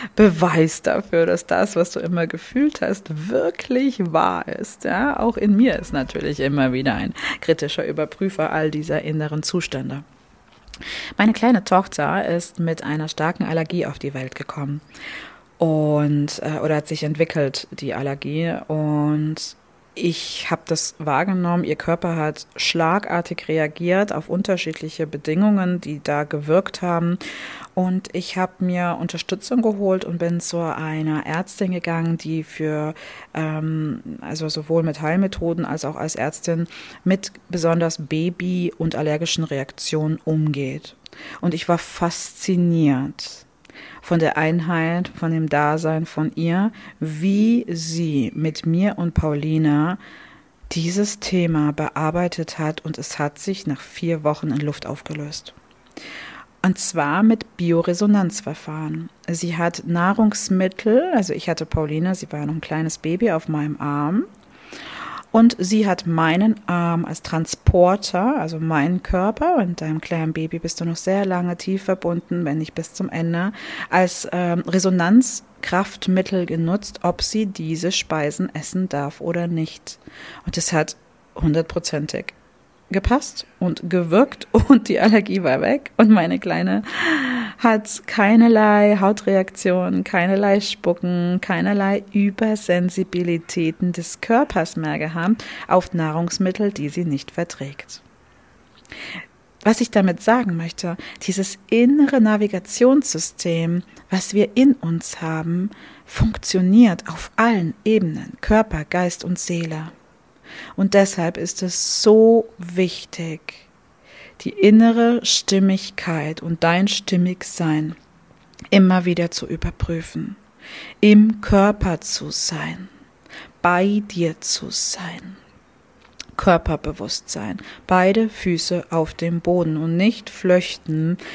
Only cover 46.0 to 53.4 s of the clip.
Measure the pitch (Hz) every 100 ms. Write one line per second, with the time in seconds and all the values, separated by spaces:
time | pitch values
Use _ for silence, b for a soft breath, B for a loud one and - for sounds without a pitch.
46 | 165 - 156 - 165 180 214 B B B
47 | 160 151 185 202 220 240 208 165 160 165
48 | 165 143 110 - 160 151 165 170 196 -
49 | 170 - 156 147 156 160 156 147 160 190
50 | B B B B B _ - 170 165 190
51 | 208 - - 185 170 156 151 147 151 -
52 | 156 170 175 170 160 - 156 156 156 -
53 | - - 147 -